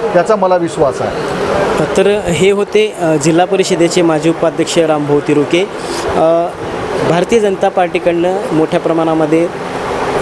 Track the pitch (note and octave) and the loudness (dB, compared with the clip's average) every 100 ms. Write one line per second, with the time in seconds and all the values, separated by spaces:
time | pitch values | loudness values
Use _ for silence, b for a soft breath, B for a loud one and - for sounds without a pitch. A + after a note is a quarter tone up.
0 | A3+ F3 F3 G#3 F#3+ F3+ E3+ D#3+ C#3 B2+ | 0 2 2 2 2 2 0 0 0 0
1 | G#2+ D3+ - - - - - - D#3 - | -4 -4 -6 -4 -2 -2 0 0 0 0
2 | F#3+ G#3 F3+ D3+ G3 G3+ G3+ G#3 G#3+ F#3+ | 2 0 -2 0 2 0 0 0 0 0
3 | E3 D#3 D3+ E3 F#3 G3 F#3 E3 E3+ F3+ | 0 2 2 2 2 0 0 0 2 2
4 | E3+ D#3 D#3+ E3 E3 D3+ D#3 E3+ D#3+ D3+ | 2 2 0 0 -2 -2 -2 0 2 0
5 | D3 D3 C#3+ D3 C#3 E3+ G#3 B B B | 0 0 2 0 2 0 -2 B B B
6 | - - D#3+ E3 F3 - - - - - | -2 2 2 2 -2 -6 -8 -6 -6 -2
7 | C#3 E3 F3 A#3 G#3 F#3+ G3 F#3+ F3 F3 | 0 0 2 2 2 2 0 2 0 0
8 | F3 E3+ F3+ F#3 - D#3+ D#3+ F3 E3 E3 | 0 0 0 -2 -2 0 0 0 0 0
9 | D#3+ D#3+ D3+ D#3+ F3 - - - - - | 0 0 2 2 0 -4 -8 -6 -6 -4
10 | - - | -2 0